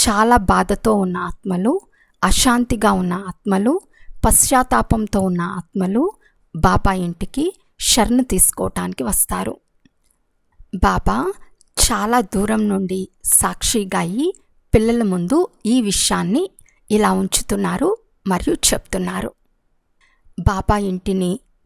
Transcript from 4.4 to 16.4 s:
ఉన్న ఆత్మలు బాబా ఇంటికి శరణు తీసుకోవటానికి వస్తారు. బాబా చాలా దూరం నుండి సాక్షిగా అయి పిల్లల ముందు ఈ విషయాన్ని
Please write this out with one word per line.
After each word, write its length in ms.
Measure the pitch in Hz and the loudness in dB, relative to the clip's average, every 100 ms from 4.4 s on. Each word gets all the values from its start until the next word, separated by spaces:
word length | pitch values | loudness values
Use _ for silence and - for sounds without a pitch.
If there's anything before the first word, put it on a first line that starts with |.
| - 254 254 233 220 226 214 202 | 4 2 2 0 2 0 0 0
ఉన్న 220 | 190 175 | 0 -2
ఆత్మలు 680 | 175 185 - 202 185 214 349 - _ _ _ 165 | -4 -6 -8 -4 0 0 0 -4 _ _ _ 0
బాబా 380 | 185 185 202 | 2 2 2
ఇంటికి 680 | 190 175 170 190 - 330 - _ - | 0 -4 -6 -8 -4 -6 -6 _ -6
శరణు 420 | - - 208 247 | 0 2 4 2
తీసుకోవటానికి 800 | 254 185 - - 190 - 180 185 | 2 0 0 0 -4 -4 -6 -6
వస్తారు. 540 | 240 185 - 185 196 - _ _ _ _ _ _ _ _ _ - - 185 | -4 -2 -2 -4 -6 -10 _ _ _ _ _ _ _ _ _ -20 -12 0
బాబా 580 | 202 185 - 208 359 392 - _ _ - | 0 2 0 0 -2 -6 -14 _ _ -2
చాలా 400 | - 220 208 247 | 0 0 0 0
దూరం 480 | 190 190 147 214 208 | 0 -2 -2 0 0
నుండి 400 | 196 190 92 92 _ | -2 -4 -6 -8 _
సాక్షిగా 760 | - - 185 180 - 226 196 190 | -2 0 0 -2 -2 -2 -2 -2
అయి 420 | 170 208 330 - _ _ _ 233 | -2 -2 -2 -4 _ _ _ 2
పిల్లల 280 | 220 233 | 4 2
ముందు 440 | 214 180 175 302 359 _ 208 | 0 0 0 2 0 _ 0
ఈ 160 | 254 | 2
విషయాన్ని 680 | 208 190 - 180 175 240 | 2 0 0 0 0 0